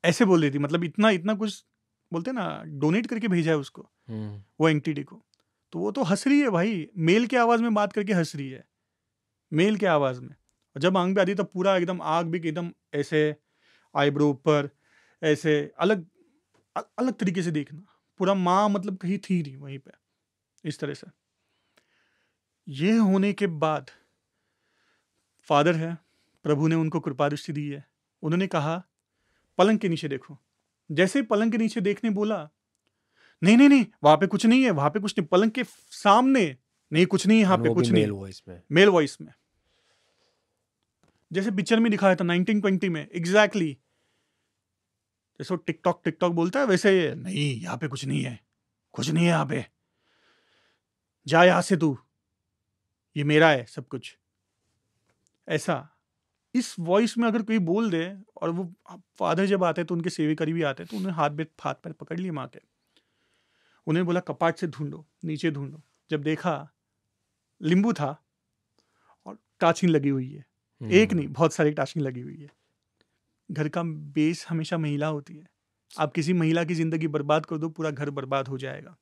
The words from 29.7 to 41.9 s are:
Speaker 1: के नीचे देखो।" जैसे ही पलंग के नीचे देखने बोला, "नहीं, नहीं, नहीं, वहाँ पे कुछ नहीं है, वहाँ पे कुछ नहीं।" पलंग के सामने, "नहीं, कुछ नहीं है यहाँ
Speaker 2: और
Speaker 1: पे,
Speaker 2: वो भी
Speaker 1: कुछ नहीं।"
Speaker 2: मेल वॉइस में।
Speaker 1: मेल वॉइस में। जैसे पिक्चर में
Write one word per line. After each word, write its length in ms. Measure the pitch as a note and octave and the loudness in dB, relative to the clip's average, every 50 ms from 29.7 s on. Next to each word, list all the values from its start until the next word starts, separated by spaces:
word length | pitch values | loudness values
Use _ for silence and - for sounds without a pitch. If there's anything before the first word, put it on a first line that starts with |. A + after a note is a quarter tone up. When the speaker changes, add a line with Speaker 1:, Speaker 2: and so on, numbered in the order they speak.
| A3 G#3 | 4 2
Speaker 1:
के 100 | G#3+ F#3+ | 0 -2
नीचे 180 | E3 D3+ - | -4 -4 -4
देखो।" 300 | D3 C#3 B2+ - - D3 - _ _ _ _ _ _ _ _ _ _ | -8 -8 -8 -10 -16 -20 -20 _ _ _ _ _ _ _ _ _ _
जैसे 280 | D#3 C#3+ F3+ F#3+ - C#4 | 0 2 2 2 2 -2
ही 60 | C4 | 0
पलंग 260 | A3 A3 G#3 A3+ A3+ | 0 0 0 2 0
के 60 | G#3+ | 0
नीचे 240 | A#3 A3+ A3 - A#3+ | 0 -2 -2 -2 -2
देखने 280 | F3+ G3+ G3+ G3 - A#3 | -2 -2 -2 -2 -2 -4
बोला, 400 | G#3 G3 G#3 G#3+ A3 F#3 D3+ D3+ _ _ _ _ _ _ _ _ _ _ _ _ _ _ _ _ _ _ - | -2 -2 -2 -4 -4 -6 -8 -14 _ _ _ _ _ _ _ _ _ _ _ _ _ _ _ _ _ _ 4
"नहीं, 140 | F3+ A3 | 6 8
नहीं, 120 | A#3+ C#4 C#4+ | 10 10 10
नहीं, 160 | C#4+ C4+ A3 - _ _ - | 8 8 6 2 _ _ 6
वहाँ 140 | D3 D#3 | 6 8
पे 100 | D3 G3 | 8 4
कुछ 180 | F#3 - F#3+ - | 0 0 2 4
नहीं 180 | A3 A#3+ C4 C4 | 4 4 6 4
है, 80 | B3 | 2
वहाँ 180 | F#3 C#3+ C#3 D3 | 2 2 0 0
पे 100 | D3 A3 | 0 -2
कुछ 160 | G3 G#3 - | -6 -4 -4
नहीं।" 100 | - E3+ | -4 -2
पलंग 240 | - - F3+ G#3+ A3+ | 2 4 4 4 2
के 120 | A3 C4 B3 - - _ _ _ | 0 -4 -6 -6 -10 _ _ _
सामने, 680 | - - - G#3 G3 A3+ B3+ C4 C4+ C4 G3 D3+ C3 _ _ _ _ _ _ _ D3+ | -20 0 4 6 6 6 6 4 4 2 2 0 -2 _ _ _ _ _ _ _ 2
"नहीं, 120 | D#3+ F3+ | 2 4
कुछ 220 | F3+ - F#3 - | 4 2 0 2
नहीं 100 | F#3 A3 | 4 4
है 60 | A3+ G#3+ | 6 6
यहाँ 140 | F#3 F#3+ | 4 4
Speaker 2:
और 60 | F3 A#2 | 4 2
Speaker 1:
पे, 60 | - | 2
Speaker 2:
वो 60 | A3+ | 2
भी 60 | F3+ | 2
Speaker 1:
कुछ 80 | - - | 2 4
नहीं।" 140 | - - G#2+ | 4 4 2
Speaker 2:
मेल 80 | G#2 | 2
वॉइस 320 | G2+ G2 G2 F#2+ F#2+ - _ | -2 -8 -12 -14 -16 -20 _
में। 140 | - F2+ F2 _ _ | -20 -20 -20 _ _
Speaker 1:
मेल 180 | C#3+ E3 G3 G#3 | 6 6 8 8
वॉइस 320 | F#3 E3+ D3+ C3+ - _ | 8 4 2 0 -4 _
में। 120 | - - _ _ _ _ _ _ _ _ _ _ _ _ _ _ _ _ _ _ _ _ _ _ _ _ _ _ _ _ _ _ _ _ _ _ _ _ _ _ _ _ D#3+ | -20 -20 _ _ _ _ _ _ _ _ _ _ _ _ _ _ _ _ _ _ _ _ _ _ _ _ _ _ _ _ _ _ _ _ _ _ _ _ _ _ _ _ -6
जैसे 180 | F#3 F#3+ A#3+ | -4 -4 -2
पिक्चर 280 | G3+ F#3 F3+ - A3+ A3+ | -2 -4 0 2 2 2
में 120 | A3+ A#3 | 4 2